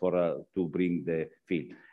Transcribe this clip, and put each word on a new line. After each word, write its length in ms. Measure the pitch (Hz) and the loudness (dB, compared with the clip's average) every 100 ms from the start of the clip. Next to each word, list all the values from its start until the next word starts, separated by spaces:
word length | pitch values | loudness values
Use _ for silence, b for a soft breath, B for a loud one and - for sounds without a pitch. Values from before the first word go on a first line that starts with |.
for, 160 | 92 87 | 0 2
uh, 180 | 85 71 - | 2 0 -6
to 140 | 98 85 | -2 -2
bring 360 | 90 90 87 | 0 0 0
the 240 | 85 80 78 _ - | 0 -2 -4 _ -4
field. 280 | 85 - B B | -4 -4 B B